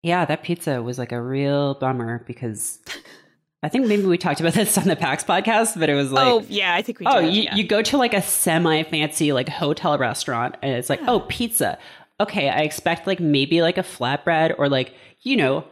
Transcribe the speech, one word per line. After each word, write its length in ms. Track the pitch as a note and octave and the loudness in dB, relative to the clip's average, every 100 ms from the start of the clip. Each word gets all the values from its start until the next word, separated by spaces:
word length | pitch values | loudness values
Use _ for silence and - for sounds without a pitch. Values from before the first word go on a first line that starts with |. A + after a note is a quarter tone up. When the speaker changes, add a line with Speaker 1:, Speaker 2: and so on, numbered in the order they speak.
Speaker 1:
yeah, 240 | E3 F3+ D#3 | 0 0 0
that 160 | D#3+ | -2
pizza 400 | - E3+ - C3 | -2 -4 -2 -2
was, 160 | A#2 B2 | -4 -6
like, 140 | A#2+ | -6
a 100 | B2 | -6
real 500 | A#2+ C3+ C#3 C#3+ C#3+ | -4 -2 0 0 0
bummer 480 | C#3 C3 B2+ A#2 A#2 - | -2 -2 -2 -4 -6 -10
because 520 | A#2+ A#2+ G#2 - - - - - - _ _ _ _ | -8 -8 -6 -10 -10 -16 -16 -18 -20 _ _ _ _
I 60 | D3+ | -4
think 160 | B3 B3 | 0 2
maybe 180 | G#3 | 2
we 140 | F#3+ E3+ | 2 2
talked 220 | F3 C#3+ | 0 0
about 120 | E3 | 0
this 240 | E3+ G3+ - | 2 2 2
on 80 | |
the 120 | E3+ G#3+ | 2 0
pax 280 | D3+ C#3+ | 0 -2
podcast, 540 | - F3+ G3 A3 A3+ F3 | 0 0 2 2 2 0
but 80 | D#3 | 2
it 60 | |
was 180 | C#3+ C#3 | 2 2
like, 140 | C3+ C4+ | 4 4
Speaker 2:
Oh, 180 | A#3 G#3+ | 4 0
yeah, 240 | G3+ F#3+ | -2 0
I 80 | F3 | 0
think 180 | F#3 A3+ | -2 -4
we 60 | A3+ | 2
Speaker 1:
oh, 160 | B3 | 4
Speaker 2:
did, 120 | D#3+ | 4
Speaker 1:
you, 80 | G3+ | 0
Speaker 2:
yeah. 100 | A3 | 0
Speaker 1:
you 100 | G3 | -2
go 160 | G3 G#3 | 0 0
to, 160 | A#3 C#4+ | 2 2
like, 160 | A#3+ | 2
a 80 | G3+ | 0
semi-fancy, 1120 | - - - E3 E3+ D#3 D#3 D#3+ D3+ - D3+ | -2 -2 2 2 4 2 0 -2 -2 0 0
like, 160 | C3 C3 | 2 -2
hotel 480 | - D3+ D#3 F3+ D3 | -2 -2 0 0 0
restaurant, 600 | B2 - - A#2 B2 - | 0 -2 -4 -4 -4 -4
and 100 | C#3 | -4
it's 160 | B2 B2 | -4 -2
like, 100 | C#3 | -2
Speaker 2:
Yeah. 100 | B3 | 0
Speaker 1:
"Oh, 80 | A#3 | 0
pizza. 580 | - - A#3 - G#2 - - - - _ | -2 -6 -4 -2 -2 -4 -14 -20 -20 _
Okay, 280 | G#3 G3+ C#3 | -4 0 0
I 120 | A#2+ | 0
expect, 460 | D3+ - F3 E3+ - | -2 -2 -4 -2 -2
like, 140 | F#3 | -2
maybe, 400 | E3 C#3+ C#3+ E3 | 2 2 2 2
like, 140 | E3 F3+ | 2 0
a 40 | |
flatbread 720 | F3+ - B2 C#3 - D#3+ D#3+ - | -6 -4 -4 -2 0 2 2 2
or, 100 | C#3+ | 0
like, 240 | C3+ B2+ - - _ | 0 -2 -10 -20 _
you 140 | B3 C4 | -2 0
know 280 | C3+ C#3 - | 2 0 -4